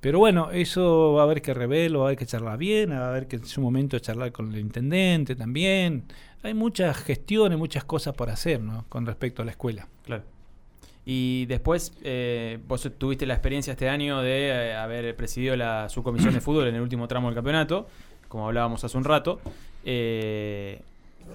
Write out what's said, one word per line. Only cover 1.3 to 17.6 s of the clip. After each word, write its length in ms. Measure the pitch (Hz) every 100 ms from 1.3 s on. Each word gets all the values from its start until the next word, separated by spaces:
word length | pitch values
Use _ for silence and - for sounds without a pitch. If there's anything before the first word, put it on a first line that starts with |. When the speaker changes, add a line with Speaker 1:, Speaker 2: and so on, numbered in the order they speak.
| 151
Speaker 1:
que 140 | 139
reverlo, 460 | 127 120 147 165 151
va 60 | 131
a 20 |
haber 100 | 139
que 80 | 120
charlar 320 | 117 113 110
bien, 320 | 180 214 208
va 160 | 139 127
a 20 |
haber 180 | 131 131
que 80 | 123
en 100 | -
su 140 | -
momento 360 | 131 127 139 127
charlar 300 | 117 113 127
con 200 | 117 110
el 60 | 107
intendente 760 | 107 110 127 175 190 170 139 131
también. 680 | 113 131 185 190 180 143 - - - -
Hay 120 | 214
muchas 420 | 220 226 - 180 135
gestiones, 600 | - 131 - 214 214 165
muchas 280 | 160 151
cosas 300 | - 160 143
por 140 | 123 120
hacer, 320 | 113 165 143
¿no? 240 | 107 110 117
Con 180 | 127 117
respecto 360 | 110 127 120
a 20 |
la 80 | 117
escuela. 340 | - 123 110 - -
Speaker 2:
Claro. 200 | - 117 - - - - - - - - -
Y 400 | 131 127 127 123
después, 460 | 123 147 170 170 -
eh, 560 | 143 127 123 120 117 113 -
vos 220 | 127 127 -
tuviste 280 | 135 131 135
la 80 |
experiencia 380 | 123 139 139 139
este 160 | 123 131
año 320 | 143 143 139
de, 280 | 127 131 139
eh, 260 | 127 117
haber 400 | 110 113 117 117
presidido 400 | 117 117 - 127 127
la 320 | 117 110 107
subcomisión 460 | - 120 117 -
de 60 | 127
<clears throat> 0 |
fútbol 260 | 120 156 127
en 80 |
el 60 | 117
último 260 | 120 123 117
tramo 220 | 127 123
del 80 | 117
campeonato, 500 | 123 156